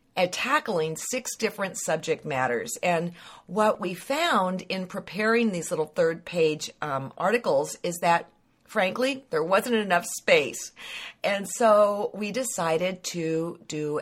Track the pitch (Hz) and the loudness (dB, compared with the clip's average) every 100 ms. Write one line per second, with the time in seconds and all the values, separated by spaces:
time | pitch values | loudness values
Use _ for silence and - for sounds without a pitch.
0 | _ - 180 - 226 302 302 180 160 160 | _ -2 -2 0 0 -2 0 -2 -2 -4
1 | - 254 240 - 214 - 190 185 - 160 | -6 -6 -6 -4 -4 -4 -6 -6 -2 -2
2 | 156 156 151 131 127 120 87 - 180 170 | -2 -4 -2 -2 0 0 -4 -4 0 0
3 | 175 175 - - - 180 214 208 185 180 | -2 -8 -20 -20 -8 0 2 2 -2 -6
4 | - 285 339 240 185 185 - 190 180 196 | -4 0 2 2 2 -2 -4 -6 -6 -10
5 | - 175 214 233 226 175 156 160 151 - | -10 -2 2 4 2 0 -4 -2 -2 2
6 | 165 165 - 175 160 151 - - 151 135 | 2 0 -6 2 2 2 -6 -8 -4 -4
7 | 131 - 180 233 214 139 151 - 180 175 | -6 -2 0 2 2 2 2 -4 -6 0
8 | 180 170 - _ _ _ _ 220 185 214 | 4 4 2 _ _ _ _ 0 0 2
9 | 262 269 - 160 160 190 226 226 208 175 | -2 -2 -4 -2 2 2 2 0 2 0
10 | - - - 170 127 113 - - - - | 0 -6 4 4 4 -4 -12 -14 -16 -14
11 | - - 185 202 190 - 226 208 208 208 | -14 -6 -2 -2 -4 2 6 8 6 4
12 | 226 196 208 208 254 - 165 160 180 185 | -4 -6 -6 -4 -4 -2 0 2 0 -4
13 | - 175 160 160 165 - - 151 151 147 | -8 -4 -2 -2 -2 -8 -10 -6 -4 -4